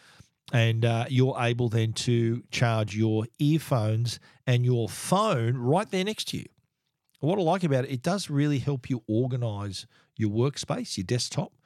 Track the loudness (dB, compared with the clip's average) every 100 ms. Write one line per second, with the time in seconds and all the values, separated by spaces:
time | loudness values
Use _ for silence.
0 | -20 -20 -20 _ -2 2 2 2 2 0
1 | 0 2 2 2 -2 0 0 0 0 -2
2 | 0 2 2 -2 -6 0 2 2 0 0
3 | 2 2 -2 0 2 2 2 0 2 0
4 | -2 -4 -14 _ 0 2 4 2 -2 -6
5 | 0 2 2 2 0 0 2 2 2 -2
6 | -2 -4 -6 -8 -10 _ _ _ _ _
7 | _ -4 -2 0 2 2 2 0 0 -4
8 | -2 -2 -2 0 2 0 0 -4 -4 -6
9 | 0 0 0 -2 -4 -4 -8 -10 -14 _
10 | _ -4 -2 2 0 -2 -6 -6 -4 -6
11 | -2 -2 -2 -4 -6 _